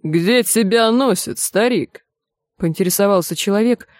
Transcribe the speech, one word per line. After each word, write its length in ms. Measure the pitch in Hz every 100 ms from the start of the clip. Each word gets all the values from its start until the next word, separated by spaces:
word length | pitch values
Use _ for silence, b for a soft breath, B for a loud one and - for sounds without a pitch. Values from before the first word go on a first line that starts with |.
«Где 400 | 156 165 175 247
тебя 460 | 220 220 196 226 226
носит, 480 | 233 262 180 - -
старик?» — 640 | - 190 240 233 123 - _ _ _ _ _ _
поинтересовался 800 | 170 156 185 - 202 196 160 165
человек, 520 | - 202 233 233 -